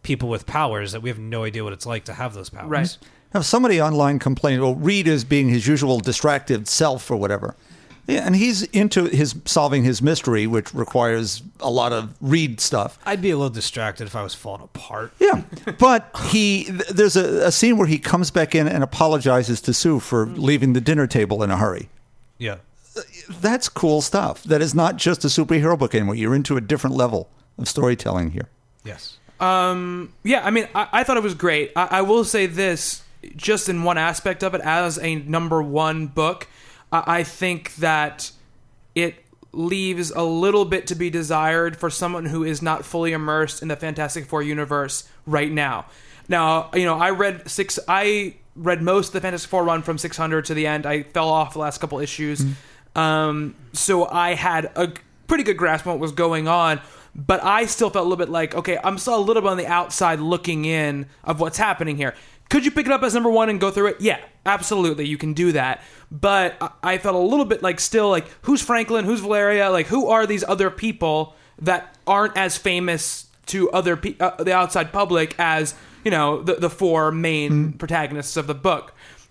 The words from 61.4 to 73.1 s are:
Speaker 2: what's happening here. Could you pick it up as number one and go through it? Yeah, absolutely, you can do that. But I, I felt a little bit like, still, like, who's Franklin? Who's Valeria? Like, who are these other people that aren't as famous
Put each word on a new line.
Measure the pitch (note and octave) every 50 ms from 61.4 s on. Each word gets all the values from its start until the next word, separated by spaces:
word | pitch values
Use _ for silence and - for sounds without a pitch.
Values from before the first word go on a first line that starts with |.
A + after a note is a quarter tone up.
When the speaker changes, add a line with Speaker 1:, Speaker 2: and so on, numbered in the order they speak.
Speaker 2:
what's | E3 D#3+ D#3+ -
happening | A3 G#3 F#3 - E3 D#3 D3
here. | D3 C#3+ B2+ - - - - - - _ _
Could | - C#4+ B3
you | D4+
pick | - D#4 B3
it | B3+
up | C4+ C4
as | C4 A#3+ G3
number | A#3+ A#3 A#3
one | A3 A3 A3 A3
and | G#3 F#3
go | G3 G3
through | F#3+ G3+ G3+ G#3
it? | - -
Yeah, | G3+ G#3+ D3+ - - - _ _ _
absolutely, | F#3+ G3+ G3 F#3+ - G#3+ G3 F3+ E3 D3+ D3 D3
you | D3 D3+ C#3+
can | D#3 D#3 D3+
do | D#3 F3 F3
that. | D#3 D3 B2+ C3 C3 - - - - - - _
But | D#3 C#3+ F#3 G3+ G3+ G3 F#3 F3 - -
I, | E3+ E3 - _ - F3+ F#3
I | F#3
felt | F#3+ G3+ F#3
a | F3+
little | F3 G3+ C4 D4 C#4
bit | G3 A3 -
like, | F#3+ F#3 F3 D#3
still, | - - - A3 G#3 G3+
like, | F#3+ E3+ D#3+ - - -
who's | - - C#4+ C4
Franklin? | - - A#3+ A#3 A3 A3 A3+ A3+ G3
Who's | F#3+ A#3 A3
Valeria? | F#3+ G3+ G#3+ G#3 G3+ G3+ G#3 G3+ G3 G3
Like, | F#3 E3+ D#3
who | - G#3 C#4 A#3+ -
are | A3 A3 A3
these | G3+ G#3 G3 -
other | - G3 F#3 G3 F#3
people | F#3 - A3 A3 - - E3+ D#3+ D3+ D#3 D#3 D#3 - _ _ _ _ -
that | D#3 F3+ F3+ E3+ - - - _ _
aren't | - G3 G3+ G#3 G#3 G#3
as | F#3+ F#3+ F3+ - -
famous | - G3+ F3+ F3 F3+ F3 E3+ D#3 - -